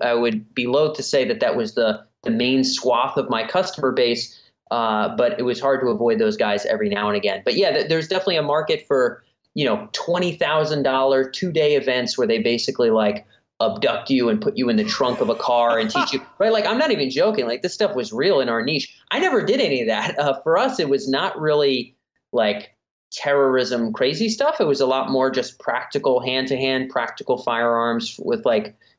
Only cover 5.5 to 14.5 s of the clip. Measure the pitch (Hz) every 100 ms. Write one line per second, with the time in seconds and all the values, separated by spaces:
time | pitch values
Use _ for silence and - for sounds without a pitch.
5.5 | 113 135 131 123 107 117 110 110 107 107
6.5 | 104 - 110 107 104 104 104 101 98 -
7.5 | 123 185 151 147 160 156 185 202 165 147
8.5 | 151 156 156 - 135 123 117 _ _ _
9.5 | - 131 107 104 - - 175 180 - 151
10.5 | 156 151 151 135 131 135 135 131 - 180
11.5 | 160 151 147 131 127 120 - 113 113 117
12.5 | 117 - - 117 110 104 104 - _ _
13.5 | _ 113 101 123 107 - 135 120 107 107